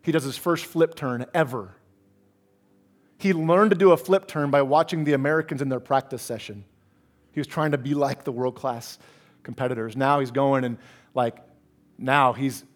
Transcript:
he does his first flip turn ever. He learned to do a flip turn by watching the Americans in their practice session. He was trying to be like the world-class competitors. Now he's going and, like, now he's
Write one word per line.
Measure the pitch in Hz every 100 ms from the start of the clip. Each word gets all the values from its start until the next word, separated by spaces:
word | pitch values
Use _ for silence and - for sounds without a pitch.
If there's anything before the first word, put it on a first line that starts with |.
he | -
does | 160
his | 135 127
first | 175 165
flip | - 165 160 165
turn | 135 120 123
ever. | 170 143 123 92 - _ _ _ _ _ _ _ _ _ _ _ _ _ _
He | 196
learned | 175 160 180 214
to | 185
do | 190
a | 165
flip | - 190 -
turn | 156 143
by | 143
watching | 135 147 160 165
the | 151
Americans | 139 139 160 156 143
in | 139
their | 127
practice | - 135 - 127
session. | - 110 - 104 98 _ _ _ _ _ _
He | -
was | 143
trying | - 156
to | 143
be | 131
like | 143 139 139
the | -
world-class | 123 127 123 131 117 - - - _ _ _
competitors. | - 120 127 123 113 117
Now | 135 143
he's | 131
going | 127 139 135
and, | 127 113 - - _
like, | 131 120 - - _ _ _ _ -
now | 131 143 127
he's | 120 135 117 -